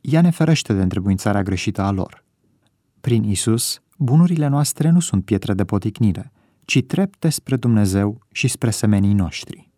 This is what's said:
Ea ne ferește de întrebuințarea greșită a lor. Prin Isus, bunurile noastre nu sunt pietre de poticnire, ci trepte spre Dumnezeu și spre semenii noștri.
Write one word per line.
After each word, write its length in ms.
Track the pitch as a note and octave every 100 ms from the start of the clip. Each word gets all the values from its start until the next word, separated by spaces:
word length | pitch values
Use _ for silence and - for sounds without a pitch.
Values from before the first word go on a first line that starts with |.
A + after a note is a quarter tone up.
Ea 200 | - D#3
ne 100 | F3
ferește 420 | E3 D#3+ D#3 -
de 100 | G2+
întrebuințarea 600 | F#2+ F#2+ F#2+ F#2+ - G2+
greșită 400 | F#2+ F#2 - G2+
a 80 | G2
lor. 340 | F#2+ F2+ - _ _ _ _ _ _ _ _
Prin 220 | - A#2
Isus, 600 | G#2+ F#2+ - A2+ - - _ _
bunurile 480 | C3 D3 F3 E3+ D3
noastre 440 | C#3+ D3 - D#3
nu 100 | E3+
sunt 240 | E3 G2+
pietre 300 | F#2+ G2+ -
de 100 | G2
poticnire, 680 | G2 G#2 G#2+ G2+ A2 E2+ - _ _ _
ci 180 | - D3+ B2+
trepte 420 | - G3 _ E3
spre 280 | - - C3
Dumnezeu 640 | A#2+ A2 G2+ G2 G2+ G#2+ _
și 160 | - C3+
spre 220 | - A#2
semenii 440 | A2 A2 G#2 G2+
noștri. 560 | G2+ F2 - - - _